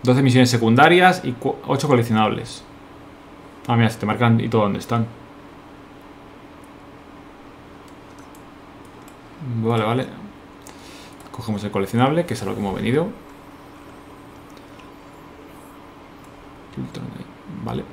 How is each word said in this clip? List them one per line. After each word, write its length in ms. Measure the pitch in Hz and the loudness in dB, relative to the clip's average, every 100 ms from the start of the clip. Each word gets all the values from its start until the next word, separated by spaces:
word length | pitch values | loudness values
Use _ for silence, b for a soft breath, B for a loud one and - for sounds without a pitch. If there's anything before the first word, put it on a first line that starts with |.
Doce 180 | 120 127 | 2 4
misiones 280 | 135 127 120 | 4 6 4
secundarias 720 | 120 113 120 160 175 185 175 | 4 4 6 8 8 4 2
y 100 | 135 | -4
cu-, 240 | 123 131 - - | -4 -6 -6 -4
ocho 200 | 139 147 | -2 2
coleccionables. 760 | 123 113 110 107 113 120 - - - - - - - - - - - - | 2 4 2 2 -2 -8 -14 -18 -20 -20 -20 -20 -20 -20 -20 -20 -16 -2
Ah, 80 | 117 | 2
mira, 140 | 113 | 2
se 100 | - | 0
te 60 | 104 | -4
marcan 340 | 104 120 113 | 0 2 2
y 80 | 113 | 2
todo 160 | 117 | 0
dónde 160 | 101 98 | 0 -2
están. 260 | - 117 113 - - - - - - - - - - - - - - - - - - - - - - - - - - - - - - - - - - - - - - - - - - - 135 117 | -4 -4 -4 -8 -20 -20 -20 -20 -20 -20 -20 -20 -20 -20 -20 -20 -20 -20 -20 -20 -20 -20 -20 -20 -20 -20 -20 -20 -20 -20 -20 -20 -20 -20 -20 -20 -20 -20 -20 -20 -20 -20 -20 -20 -20 -14 -6 -2
Vale, 220 | 113 117 | 0 2
vale. 220 | 107 120 135 - - - - - - B B B B - - | 2 -2 -4 -10 -18 -20 -20 -20 -20 B B B B -20 -16
Cogemos 320 | - 113 104 | -12 -8 -6
el 80 | 104 | -4
coleccionable, 540 | 101 98 117 127 156 175 | -4 -2 0 2 0 -2
que 80 | - | -6
es 60 | |
a 40 | 95 | -6
lo 80 | |
que 80 | - | -4
hemos 140 | 101 95 | -4 -4
venido. 320 | 110 139 190 - - - - - - - - - - - - - - - - - - - - - - - - - - - - - - - - - - - - - 62 - - - - - - - 113 | 0 0 -2 -8 -20 -20 -20 -20 -20 -20 -20 -20 -20 -20 -20 -20 -20 -20 -20 -20 -20 -20 -20 -20 -20 -20 -20 -20 -20 -20 -20 -20 -20 -20 -20 -20 -20 -20 -16 -12 -12 -12 -14 -14 -18 -20 -16 -12 -8
Vale. 180 | 62 - | -8 -10